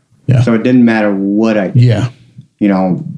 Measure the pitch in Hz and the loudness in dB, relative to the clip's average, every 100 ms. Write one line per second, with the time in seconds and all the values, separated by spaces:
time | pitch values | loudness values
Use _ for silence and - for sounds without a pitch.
0 | _ _ - 123 120 113 120 127 117 113 | _ _ -2 0 0 0 2 2 2 2
1 | 104 98 98 104 113 107 92 123 120 104 | 0 -2 -2 0 0 0 0 2 2 2
2 | 120 - _ - - _ 104 95 92 85 | -4 -8 _ -20 -20 _ -2 0 -2 -4
3 | - | -6